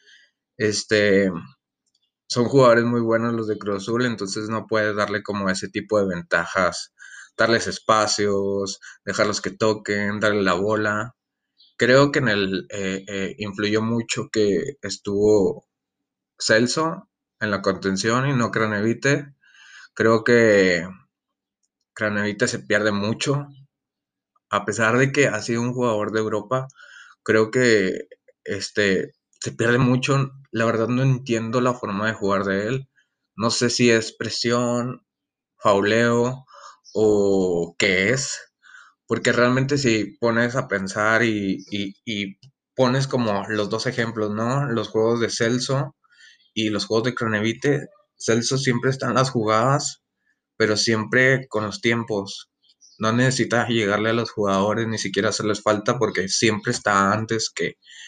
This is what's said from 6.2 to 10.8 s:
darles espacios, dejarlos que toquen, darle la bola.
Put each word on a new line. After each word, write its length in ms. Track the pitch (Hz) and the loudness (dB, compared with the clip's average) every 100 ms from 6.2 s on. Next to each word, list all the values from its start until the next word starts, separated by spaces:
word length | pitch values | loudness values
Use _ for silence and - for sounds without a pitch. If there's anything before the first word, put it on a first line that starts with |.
| 85 85 85 95 87 - - _ - - - - | -2 -2 -2 0 -2 -2 -12 _ -20 -20 -10 -2
darles 300 | 113 117 95 | 2 2 0
espacios, 1120 | 90 - 110 104 - 104 101 98 98 98 - - - | -4 2 2 2 0 0 0 0 -2 -4 -8 -16 -14
dejarlos 380 | - 98 104 101 | -6 0 0 -2
que 80 | - | -6
toquen, 720 | 98 110 107 104 101 101 104 | -2 0 0 -2 -2 -2 -2
darle 240 | 107 104 | 0 2
la 100 | 95 | 2
bola. 640 | 90 104 107 | 0 0 0